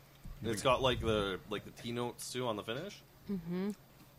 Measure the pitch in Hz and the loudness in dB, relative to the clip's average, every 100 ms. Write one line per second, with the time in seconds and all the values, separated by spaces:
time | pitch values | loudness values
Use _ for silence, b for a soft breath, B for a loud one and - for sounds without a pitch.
0 | - - - - 113 107 131 120 127 117 | -20 -14 -12 -6 -2 2 4 6 6 4
1 | 113 107 98 90 - 101 104 - 117 120 | 4 4 4 0 -2 -6 -6 -8 -6 -2
2 | 120 - - 123 123 107 95 123 190 - | -4 -4 -6 -2 0 0 -2 -4 -4 -10
3 | - - - 196 165 175 196 202 - - | -18 -14 -6 -4 -2 -2 -2 -4 -12 -20
4 | - | -20